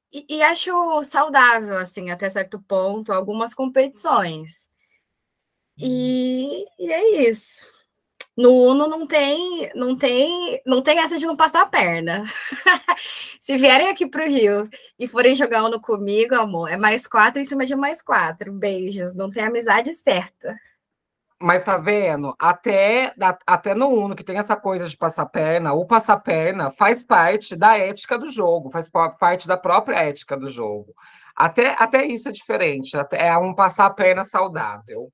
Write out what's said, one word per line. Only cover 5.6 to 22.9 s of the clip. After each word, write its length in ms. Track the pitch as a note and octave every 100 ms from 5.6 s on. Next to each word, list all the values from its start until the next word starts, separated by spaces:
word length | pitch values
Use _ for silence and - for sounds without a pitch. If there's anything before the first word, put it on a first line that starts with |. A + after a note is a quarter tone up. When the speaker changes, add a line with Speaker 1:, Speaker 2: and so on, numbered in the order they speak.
| _ -
Speaker 1:
E, 880 | C4 B3+ B3+ B3+ B3+ B3+ C4+ F4+ G#4 -
e 140 | F4
é 360 | D#4+ A4 F#4 A#3+
isso. 360 | A3 - - - _ _ _ _ - - -
No 160 | B3
Uno 340 | B3+ B3 C#4 D4+
não 200 | D#4 D#4
tem, 640 | D4+ C#4 D4+ F4+ E4+ -
não 220 | - B3+ B3+
tem, 640 | C4 B3 D4 F4 F4 - -
não 160 | B3+
tem 160 | C4 E4
essa 200 | E4 E4+
de 80 | E4
não 100 | D#4
passar 260 | D#4+ E4
a 40 | G4
perna. 560 | D4 F#3 E3 E3 F#3
<laughs> 1160 | G#3+ - - C4 F#4 F4+ - E4 - - - -
Se 160 | - C4+
vierem 320 | C4 B3+ F#4
aqui 180 | - D4+
pro 200 | D4 D#4
Rio 420 | C#4 G#3 G3+ G#3+ - _ -
e 100 | A#3+
forem 260 | A3+ B3
jogar 300 | C4 B3 A3+
Uno 160 | A3+ A3+
comigo, 540 | - G#3 G3+ G#3 A#3
amor, 360 | B3 G#3+ E3+ D#3+
é 60 | F3+
mais 300 | G#3+ A3+ -
quatro 340 | A#3 A3 C#4
em 40 |
cima 220 | C#4 C4+ C4
de 80 |
mais 260 | C4+ C#4+ E4
quatro. 500 | - A3+ E3 E3 G3
Beijos. 600 | G3 G3+ F#3+ F#3 G3 F3+
Não 160 | F#3 F#3+
tem 120 | G#3+
amizade 500 | A3 A#3+ A3+ G#3 A#3+
certa. 640 | E4 - F#3 F3+ _ A#2 G#2+ _ _ _ _ _ _ _ _
Speaker 2:
Mas 220 | F3 F3+
tá 140 | F#3 F#3
vendo? 560 | D#3+ G#3 F#3 D3 C#3 B2+
Até, 760 | D#3+ F3+ A3+ G3 G3